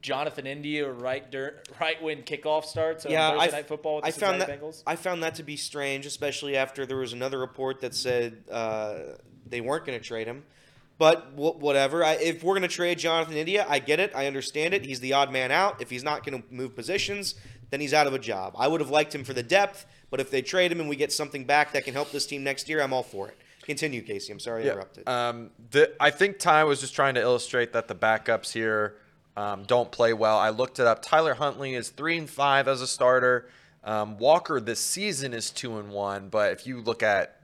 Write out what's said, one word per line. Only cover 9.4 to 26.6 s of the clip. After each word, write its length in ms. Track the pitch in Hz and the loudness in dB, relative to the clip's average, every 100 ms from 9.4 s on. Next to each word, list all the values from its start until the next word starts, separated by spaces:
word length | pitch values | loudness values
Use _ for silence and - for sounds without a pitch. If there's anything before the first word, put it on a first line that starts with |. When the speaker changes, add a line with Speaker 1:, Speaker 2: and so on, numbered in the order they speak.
| - | -10
Speaker 2:
they 160 | 120 | -6
weren't 240 | 117 156 151 | -2 -4 -4
gonna 120 | 123 | -10
trade 280 | 101 113 113 | -8 -6 -6
him. 180 | 131 - _ _ - _ _ | -10 -14 _ _ -20 _ _
But 320 | 160 165 - | 6 6 0
wh-, 240 | 139 156 165 | -2 -2 0
whatever. 460 | 147 139 135 165 | 2 4 4 4
I, 80 | 160 156 | 2 4
if 280 | 160 151 | 0 0
we're 100 | 165 | 0
gonna 140 | 196 180 | 0 0
trade 300 | 175 175 170 | 0 0 0
Jonathan 400 | 160 165 160 156 | 0 0 0 -4
India, 260 | 160 196 196 | 0 0 2
I 80 | 143 | 0
get 220 | 120 151 | 2 0
it. 120 | 202 | 2
I 120 | 131 139 | -2 -2
understand 480 | 135 127 147 160 | -4 -6 -2 0
it. 100 | 190 | 0
He's 160 | 131 127 | -2 -4
the 140 | 127 | 0
odd 180 | 139 139 | 2 2
man 180 | 131 127 | 2 2
out. 300 | 151 196 - | 4 2 0
If 80 | 123 | -8
he's 160 | 123 | -6
not 200 | 143 151 - | -4 -4 -4
gonna 160 | 131 - | -10 -10
move 260 | 123 131 127 | -8 -8 -8
positions, 600 | 117 196 - 202 196 - - - - | -4 -2 -2 -4 -6 -8 -14 -20 -8
then 100 | 139 | -6
he's 140 | 147 | 2
out 120 | 151 147 | 4 4
of 60 | |
a 60 | 135 | 0
job. 360 | 110 98 95 90 | -4 -6 -6 0
I 100 | 131 | 0
would 140 | 160 | 0
have 80 | 139 | 2
liked 240 | 147 151 | 2 2
him 100 | 151 | -4
for 80 | 123 | -8
the 100 | 127 | -8
depth, 440 | 120 185 196 - - - - | 2 2 2 -2 -20 -20 -8
but 100 | 135 | -4
if 100 | 135 | 0
they 120 | 135 | -2
trade 280 | 131 185 180 | 0 2 2
him 80 | 170 | 2
and 100 | 151 | -2
we 60 | 139 | -2
get 140 | 143 | -2
something 340 | - 147 143 | -2 -4 -6
back 280 | 127 147 147 | 2 4 4
that 120 | 143 | 0
can 100 | 135 | -4
help 160 | 131 147 | -6 -4
this 140 | 143 - | -4 -6
team 180 | 143 | -4
next 240 | 135 135 - | -4 -4 -2
year, 140 | 156 | 0
I'm 100 | 135 | 0
all 100 | 131 | 0
for 260 | 120 98 98 | -4 -8 -10
it. 100 | - _ _ | -12 _ _
Continue, 400 | - 143 156 123 | -10 -4 -4 -4
Casey. 280 | 110 101 - | -6 -8 -8
I'm 80 | 101 | -12
sorry 220 | 120 117 | -8 -4
I 40 | 120 | -2
Speaker 3:
Yeah, 60 | |
Speaker 2:
interrupted. 360 | 98 95 - 98 | -4 -10 -10 -4
Speaker 3:
um, 420 | 123 120 117 113 _ 117 | -2 -2 -4 -12 _ 0
the, 200 | 135 156 - | 4 4 6
I 120 | 147 | 2
think 280 | 147 196 196 | 4 0 2
Ty 260 | 180 156 | 4 6